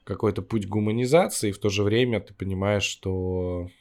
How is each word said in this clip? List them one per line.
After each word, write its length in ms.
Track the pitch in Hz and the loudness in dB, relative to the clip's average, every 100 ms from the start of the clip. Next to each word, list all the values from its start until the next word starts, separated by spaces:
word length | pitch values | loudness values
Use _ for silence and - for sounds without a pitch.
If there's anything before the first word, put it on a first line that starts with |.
какой-то 380 | - 95 107 98 | -10 -2 0 0
путь 240 | 98 113 98 | -2 -4 0
гуманизации, 800 | 107 107 113 123 160 208 - 107 | 0 0 0 4 4 4 0 -2
и 20 | |
в 60 | 92 | 0
то 100 | 104 | 0
же 120 | 98 | 0
время 360 | 101 113 127 107 | 2 2 2 0
ты 120 | - | -4
понимаешь, 500 | - 95 95 98 104 | -8 -6 -2 0 0
что 840 | - - 95 92 92 92 90 87 90 - | -2 -4 -4 -2 -2 -2 -2 -4 -8 -12